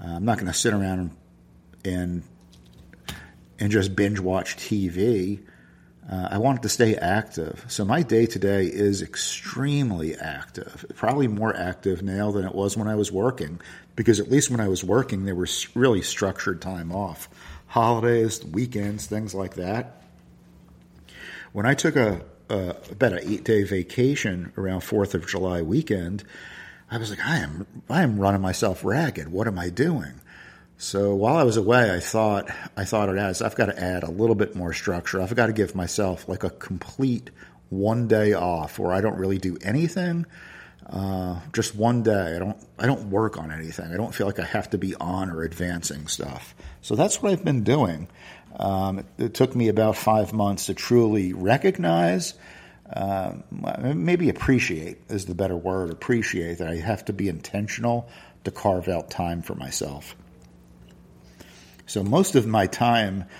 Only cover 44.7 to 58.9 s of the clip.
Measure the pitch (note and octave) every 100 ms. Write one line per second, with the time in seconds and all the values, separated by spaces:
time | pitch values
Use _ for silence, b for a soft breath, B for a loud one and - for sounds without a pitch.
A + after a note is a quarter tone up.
44.7 | G2+ F#2+ - E2+ F#2 F#2+ E2 E2 E2 F2
45.7 | F2 - C#2+ D2 - C#2 C2+ - - B
46.7 | B - A2+ - - A3 F#3 D#3+ C3+ G#2
47.7 | C#3+ G#2+ D#2+ F2 B B B B - G2
48.7 | G2 F#2+ F#2+ - - A#2 - C3 B2 A2+
49.7 | G#2 A2 G#2 - A2 F#2+ G#2+ G2+ G2 -
50.7 | F#2+ - A#2+ A2+ G#2+ F#2 F#2 F#2 C3 G3
51.7 | F#3 E3+ E3+ F3 F#3 E3 - B B B
52.7 | B - - G2 G2 F#2 G1+ - - -
53.7 | - B2 D#3 E3+ F3 D#3+ - - B2+ -
54.7 | D#2+ E2 - - G#2 F#2 F2+ F#2+ F2 F2
55.7 | F#2 F2 E2 - A#2+ A2 F#2+ E2+ E2+ E2+
56.7 | E2 E2 G#2 - G2 G2 D#2+ - G#2 G#2
57.7 | - A#2+ A#2+ A#2+ B B B - - G#2
58.7 | F#2 F2